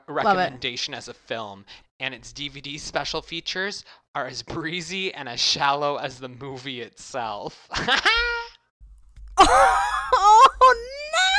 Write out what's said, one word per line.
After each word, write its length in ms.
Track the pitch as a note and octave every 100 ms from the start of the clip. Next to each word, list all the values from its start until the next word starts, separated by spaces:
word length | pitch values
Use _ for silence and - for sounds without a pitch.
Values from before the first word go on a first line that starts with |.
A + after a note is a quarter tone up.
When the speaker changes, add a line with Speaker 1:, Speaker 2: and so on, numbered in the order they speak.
| -
Speaker 1:
it. 60 |
Speaker 2:
recommendation 800 | D3 G#3 F#3+ F3+ C3 B2+ A#2+ -
as 140 | B2+ A2+
a 80 | A#2
film, 500 | - A#2 G#2+ G2 G2+ - _ -
and 140 | C3
its 180 | B2+ A#2+
D 160 | - D3
V 140 | C#3
D 160 | C#3 D3
special 460 | - D#3+ C#3 D#3+
features 600 | - E3 - F#3 F#3+ G3 - - _
are 140 | D3 C3
as 160 | B2+
breezy 680 | A2+ E3+ D#3+ F3+ D#3+ F#3+ F#3+ -
and 120 | C3+
as 120 | A#2+
shallow 560 | - - C#3+ C#3+ D3 C#3
as 240 | C3+ B2+
the 100 | B2+
movie 520 | A#2 C#3 C3 C3 B2+
itself." 840 | A2 - - C3+ A#2 G#2 B2+ - -
<laughs> 60 | - - C4 - A4+ A#4+ A#4+ A#4 - _ _ - - - - - -
Speaker 1:
<laughs> 0 |
Oh, 1300 | G4 - - F#4+ - - - D#4 G4 A4 C5 - B4+ A#4+ A#4+ C#5 D5+ E5 F#5